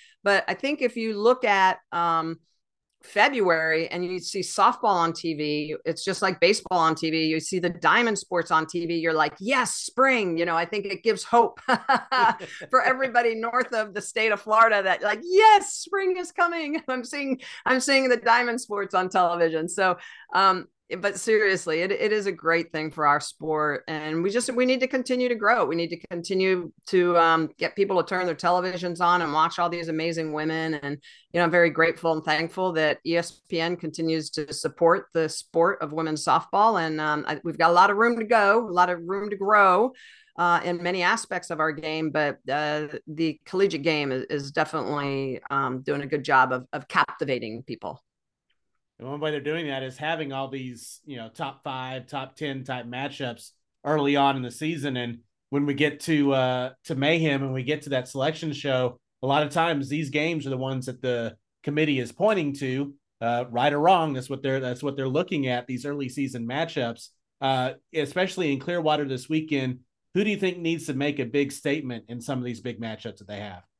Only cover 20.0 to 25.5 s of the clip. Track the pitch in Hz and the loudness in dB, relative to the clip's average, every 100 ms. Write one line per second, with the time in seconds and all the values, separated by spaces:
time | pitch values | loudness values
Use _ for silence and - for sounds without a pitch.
20 | - - - 185 196 185 - _ - 175 | -6 -20 -4 4 4 4 -4 _ -12 -4
21 | 202 185 - 214 202 180 170 160 185 196 | -4 -4 2 4 4 2 0 -2 -2 0
22 | 208 214 196 170 160 170 165 156 156 160 | 0 0 -2 -2 0 0 0 -6 -8 0
23 | 147 147 - - 156 156 151 139 - 156 | 2 2 0 -10 -4 0 0 -2 -6 -8
24 | 151 160 190 233 240 240 254 254 254 262 | -4 -2 0 -2 -2 0 2 2 0 -2
25 | 247 247 247 226 202 | -2 -2 0 0 2